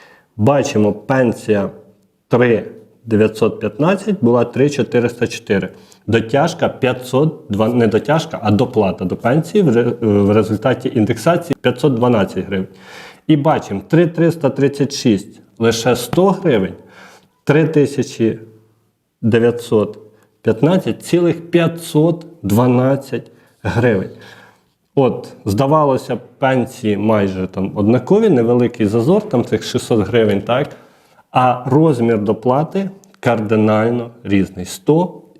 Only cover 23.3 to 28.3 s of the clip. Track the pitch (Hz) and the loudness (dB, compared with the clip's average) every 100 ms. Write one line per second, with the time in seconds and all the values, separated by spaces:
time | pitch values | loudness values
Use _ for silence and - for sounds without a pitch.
23.3 | - _ _ 104 113 120 95 - - - | -20 _ _ -6 0 2 0 -4 -12 -20
24.3 | - - _ _ _ _ 143 123 95 - | -20 -20 _ _ _ _ 0 0 0 -10
25.3 | - 104 104 135 156 147 127 - 117 - | -10 -4 0 2 2 2 0 -4 -8 -10
26.3 | - 131 131 110 - 110 101 107 107 98 | -4 0 0 -2 -4 -4 -2 0 0 0
27.3 | 92 92 95 95 - 101 123 127 202 226 | -4 -6 -6 -6 -2 2 2 2 2 4